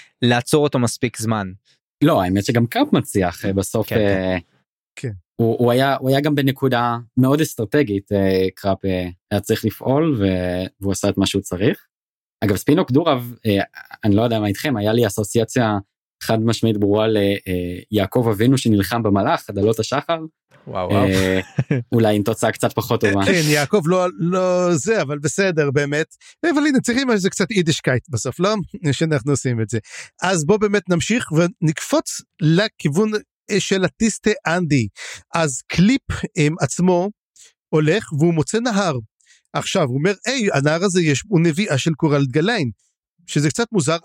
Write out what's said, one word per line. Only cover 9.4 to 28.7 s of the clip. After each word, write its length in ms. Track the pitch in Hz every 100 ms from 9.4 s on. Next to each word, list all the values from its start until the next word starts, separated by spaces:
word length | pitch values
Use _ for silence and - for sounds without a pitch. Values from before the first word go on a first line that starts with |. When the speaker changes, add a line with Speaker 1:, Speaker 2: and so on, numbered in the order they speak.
Speaker 2:
צריך 240 | - 110
לפעול, 520 | 110 - - 135 165 127
ו-, 480 | 98 92 90 90 92 -
והוא 120 | 98
עשה 160 | 95 101
את 100 | 98
מה 80 | 95
שהוא 160 | 101
צריך. 440 | - 87 110 202 _ _ _ _ _ -
אגב, 120 | - 98
ספינוק 340 | - 156 160
דורב, 440 | 127 170 131 120 117 113
אה, 160 | 98 - - - -
אני 120 | 107 101
לא 60 |
יודע 180 | 117 113
מה 60 | 104
איתכם, 300 | 98 151 120
היה 160 | 104
לי 140 | 113 113
אסוציאציה 720 | - 104 117 110 - 113 104 - _ _ -
חד 200 | - 113
משמעית 340 | 113 113 113 104
ברורה 320 | 104 104 110
ל-, 80 | 107
אה, 600 | 101 98 - 90 90 90 -
יעקב 380 | 107 95 127 117
אבינו 280 | 98 120 135
שנלחם 440 | 117 104 98 120
במלאך, 480 | 110 98 113 160 -
עדלות 280 | 101 104 113
השחר. 400 | - 135 - 165 160 _ _ _ -
Speaker 1:
וואו, 220 | 110 90
וואו. 160 | 104 123
Speaker 2:
אה, 340 | 95 92 95 92 - 131
Speaker 1:
<laughs> 240 | 139 120
Speaker 2:
אולי 240 | 120 110 107
עם 60 |
תוצאה 300 | 104 110 113
קצת 200 | - 117
פחות 280 | - 104 117
טובה. 260 | 110 98 98
Speaker 3:
כן, 160 | 185
יעקב 380 | 151 151 143 214 156
לא, 200 | 185 180 185
לא 560 | 165 180 185 180 175
זה, 280 | 165 147 220
אבל 160 | 143 147
בסדר, 520 | 147 - 196 156 143
באמת. 360 | 131 143 147 156 _ - _ 330
אבל 120 | 302 302
הנה, 140 | 262
צריכים 300 | - 233 269
איזה 200 | 214 185
קצת 200 | - 196
יידישקייט 580 | 208 165 143 - 127 -
בסוף, 320 | 123 131 120
לא? 140 | 185 214 156